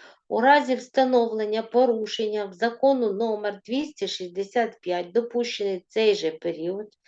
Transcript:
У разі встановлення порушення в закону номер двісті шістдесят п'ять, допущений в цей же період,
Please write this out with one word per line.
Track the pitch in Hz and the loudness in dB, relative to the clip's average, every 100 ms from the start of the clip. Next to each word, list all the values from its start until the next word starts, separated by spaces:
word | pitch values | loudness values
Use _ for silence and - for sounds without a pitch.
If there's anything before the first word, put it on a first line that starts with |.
| - _ - | -20 _ -6
У | 220 | 2
разі | 254 294 254 247 | 6 6 4 -2
встановлення | - - 262 254 233 220 214 214 | -2 0 2 4 2 -2 -2 -4
порушення | 226 240 254 226 214 - 214 214 202 | 0 2 4 2 -2 -4 -4 -4 -6
в | |
закону | 180 233 233 269 269 226 | -4 -4 2 2 4 0
номер | 196 226 214 208 196 - | 0 -2 -2 -4 -8 -6
двісті | 254 302 - 185 | -4 -4 -6 -8
шістдесят | - 180 175 196 247 226 - | -6 -8 -8 -4 -2 -2 -4
п'ять, | - 180 175 | -4 -4 -2
допущений | 196 233 240 233 - 202 185 | -2 -2 -2 -4 -4 -4 -4
в | _ | _
цей | - 220 196 | 0 2 2
же | 160 | 0
період, | 160 170 156 165 196 214 _ | -4 -6 -4 -6 -6 -10 _